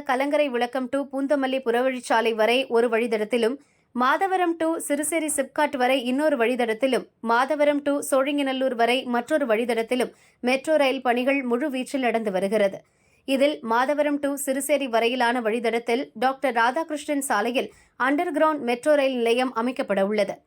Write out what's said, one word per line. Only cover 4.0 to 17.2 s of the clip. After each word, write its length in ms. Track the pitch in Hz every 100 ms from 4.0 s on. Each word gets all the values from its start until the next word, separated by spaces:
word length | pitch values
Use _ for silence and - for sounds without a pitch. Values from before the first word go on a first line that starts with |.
| 254 311 381 370 349 330
to 60 | 320 330 -
சிறுசேரி 420 | 285 311 330 302 285
சிப்காட் 400 | 269 - 302 277
வரை 160 | 247 269 240
இன்னொரு 240 | 262 311 285
வழித்தடத்திலும், 640 | 226 247 233 220 269 226 - _ 226
மாதவரம் 500 | 233 262 302 294 294 285
to 60 | 285 285
சோழிங்கநல்லூர் 680 | 269 269 285 269 262 262 233
வரை 160 | 233 254 254 240
மற்றொரு 320 | 240 311 262
வழித்தடத்திலும் 600 | 214 240 226 226 254 233 - _ -
மெட்ரோ 320 | 240 262 294 302
ரயில் 200 | 269 269 254
பணிகள் 340 | 240 254 277 247
முழு 200 | 233 302 262
வீச்சில் 300 | 240 269 247
நடந்து 260 | 220 214 185
வருகிறது. 420 | 196 214 196 190 _ _ _ _ -
இதில் 300 | 269 285 302 226
மாதவரம் 480 | 233 262 294 294 285
to 80 | 285 277 269
சிறுசேரி 440 | 262 277 285 269 226
வரையிலான 460 | 233 254 233 247 220
வழித்தடத்தில் 580 | 233 226 233 233 240 285 220
டாக்டர் 320 | 254 269 269 233
ராதாகிருஷ்ணன் 680 | 233 269 320 302 294 285